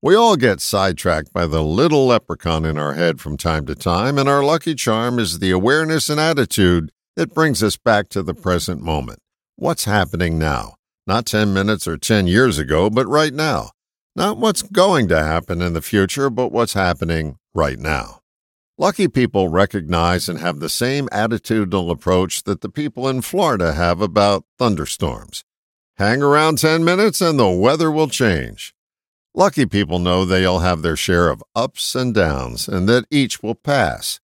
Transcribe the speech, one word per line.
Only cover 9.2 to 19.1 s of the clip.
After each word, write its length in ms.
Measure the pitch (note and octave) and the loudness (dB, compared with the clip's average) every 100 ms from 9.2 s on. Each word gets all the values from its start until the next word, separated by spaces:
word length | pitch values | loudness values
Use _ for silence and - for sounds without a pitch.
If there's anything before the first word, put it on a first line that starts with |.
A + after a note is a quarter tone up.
| _ _ _ - | _ _ _ -6
What's 300 | C#3 E3 - | -4 -2 0
happening 540 | G2+ F#2 E2+ F2+ D#2+ | 0 0 -2 -2 0
now? 380 | D#2 C2+ G#1+ - _ _ - | -2 -2 -6 -16 _ _ -4
Not 180 | G#2 A#2+ | -4 0
ten 260 | G#2+ G#2+ | 0 2
minutes 360 | F#2+ G2 G#2 - | 2 0 -2 -4
or 100 | D#2+ | -6
ten 300 | - G#2+ F2+ | 0 2 4
years 320 | F#2+ B2+ D2+ | 4 4 2
ago, 280 | C2+ D#2 G2 | 0 2 2
but 200 | A2 B2+ | 0 0
right 260 | D3 D#3 | 0 0
now. 380 | C3+ D#3 G#2+ A1+ _ _ _ _ - | -2 -2 -2 -6 _ _ _ _ -4
Not 220 | F3+ A3 | -4 0
what's 240 | A3+ F#3+ | -2 -2
going 460 | - G3 F#3+ E3+ G#2 | -2 2 4 4 2
to 100 | E2 | 2
happen 420 | D#2 E2 - E2+ | 2 -2 -2 -4
in 140 | F2 | -2
the 80 | E2 | -4
future, 480 | - G#2 F#2+ - C#3 | 0 0 2 0 -2
but 220 | A#2 B2+ | -2 -4
what's 220 | A#2 A2+ | 0 -2
happening 640 | G2+ F#2 E2+ E2 E2 D#2 C2+ _ - | 0 0 0 -2 -4 -4 -10 _ -2
right 240 | D2+ C2 | -2 -2
now. 420 | C#2+ C#2+ A1+ - _ _ _ _ _ _ | -4 -4 -6 -16 _ _ _ _ _ _
Lucky 300 | E3+ G3+ | -2 0
people 420 | F#3 | 0